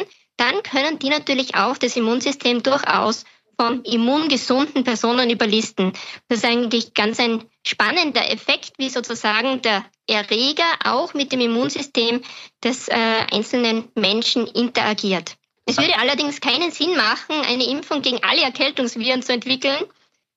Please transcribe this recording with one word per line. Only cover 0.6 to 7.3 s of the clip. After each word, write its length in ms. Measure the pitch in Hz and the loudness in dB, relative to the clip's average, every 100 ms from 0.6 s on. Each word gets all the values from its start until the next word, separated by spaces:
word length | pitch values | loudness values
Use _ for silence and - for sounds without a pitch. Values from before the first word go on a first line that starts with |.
können 360 | - 262 294 311 | -2 0 0 -2
die 120 | 269 | 0
natürlich 440 | 294 294 262 262 | 0 0 0 0
auch 220 | 180 208 269 | 0 0 0
das 200 | 247 247 | -2 0
Immunsystem 680 | 226 247 285 269 247 240 | 0 0 0 0 0 2
durchaus 600 | 262 277 - 190 214 240 - - _ - | 2 2 2 2 2 -2 -8 -20 _ -2
vom 240 | 233 247 | -2 -2
immungesunden 1040 | 233 233 233 294 311 269 - 254 285 - | -2 0 2 2 2 0 2 0 2 0
Personen 440 | 254 226 233 247 247 | 0 0 2 2 2
überlisten. 640 | 233 226 214 214 - 185 - - - - | 2 2 2 0 0 -2 -2 -10 -10 -4
Das 100 | 233 | 0
ist 60 | |
eigentlich 500 | 247 233 240 233 - | 2 2 2 0 0
ganz 260 | - 214 220 | 0 0 2
ein 240 | 240 | 2